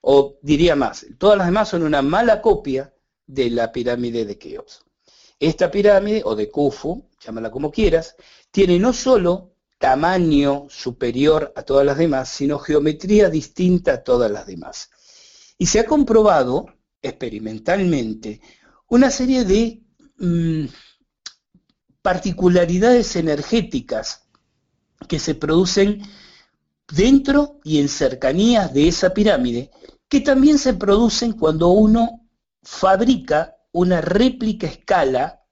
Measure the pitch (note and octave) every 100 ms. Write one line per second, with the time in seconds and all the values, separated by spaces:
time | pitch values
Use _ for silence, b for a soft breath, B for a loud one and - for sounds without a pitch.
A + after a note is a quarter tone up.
0 | - C#3 C#3 - C#3+ D3 E3+ C#3+ A#2+ -
1 | - - G3 G3+ F3 G3 G#3+ F3 D#3+ D3
2 | C3+ F3+ A#3+ G#3+ A3+ G#3 D3 C3 C#3 _
3 | _ _ _ C3+ A#2+ A#2 A2+ C3 A#2+ A#2+
4 | A#2+ A#2 G#2+ G2 D#2 - - - _ _
5 | b b b b D#3 D#3+ F3+ G3+ G3+ G3
6 | G#3 A3 G#2+ - G#3 D3 C#3+ - D3+ G#3+
7 | - _ - A2+ A2 B2 D3 F3+ G#3 D#3+
8 | D#3+ _ b b b - F#3 F3 A3+ B3
9 | C4 B3 F3 F3+ - _ _ _ C3+ C3+
10 | E3 F#3 E3+ C#3+ C#3+ C#3+ C#3+ - - A#2
11 | A#2+ A#2+ C#3+ D#3 D3+ - - C3+ C#3 C#3
12 | E3 C3+ C3 - C#3 D3 - D3 D3 D3+
13 | F#3 G#3 F#3+ D#3+ - - F3+ F3+ E3+ B2+
14 | - B2 A2+ G#2 G2+ F2+ - - - b
15 | b b b b b b F3 G#3 A3+ D4+
16 | C#4+ A3+ G#3+ E3 B2+ C#3 - _ _ _
17 | - - B2 G#2+ A2 A2 - G3 F#3 D3
18 | A2+ G#2+ A2 G#2+ b b b b b A#3+
19 | C4 C#4 B3+ C4 G#3 G3+ A#3 - _ _
20 | _ _ F#3 E3+ E3 D#3 C3+ b b b
21 | _ _ - _ _ _ _ _ _ _
22 | G3 F3+ G3 F3 F3+ F3+ E3+ F3+ A3+ B3
23 | - - D#3+ D3 C#3+ A#3 F3+ C3+ A2 A2
24 | - - _ _ _ _ _ _ _ _
25 | - D#3 - D3 D3+ D#3+ F#3 - G3+ G#3
26 | B B B B B B _ _ _ D3
27 | A3 C4+ C4+ C#4+ C#4+ - D3+ D3+ C#3+ -
28 | C3+ B2+ B2+ D#3+ A3 A#3+ - C3 D#3 E3
29 | F#3 F#3 G#3 D#3+ B2 A#2 C3 b b b
30 | _ C#4+ C#4+ C4+ C#4 D4 B3+ F#3+ G3+ G3+
31 | A#3 - A#3+ - D#3 D#3 F3 G3 G#3+ A3
32 | A#3 - _ _ _ _ - - F#3+ F#3+
33 | A#3 A#3 - D3+ E3 _ _ E3+ F3+ F3
34 | D#3 G3 B3+ B3+ A3 G#3 D#3+ - - F#3+
35 | C#3 C3 C#3+ - _